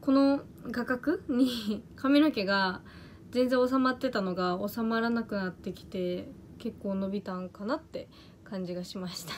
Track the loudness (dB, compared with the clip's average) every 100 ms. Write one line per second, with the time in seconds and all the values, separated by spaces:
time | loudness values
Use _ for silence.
0 | 4 6 6 4 -2 -12 -8 -6 -2 -2
1 | 0 -2 0 2 2 2 -4 -4 -6 -4
2 | 4 6 6 4 2 2 2 -2 -10 -18
3 | -20 -20 -6 0 4 4 4 4 2 2
4 | 0 0 -2 0 0 0 -2 -2 0 2
5 | 2 0 -2 -2 -4 -6 -10 -10 -8 -4
6 | -2 -2 -6 -16 -18 -10 -10 -6 -4 -2
7 | -2 -4 -4 -8 -8 -8 -4 -4 -4 -12
8 | -12 -18 -20 -20 -10 -8 -6 -6 -8 -8
9 | -8 -10 -10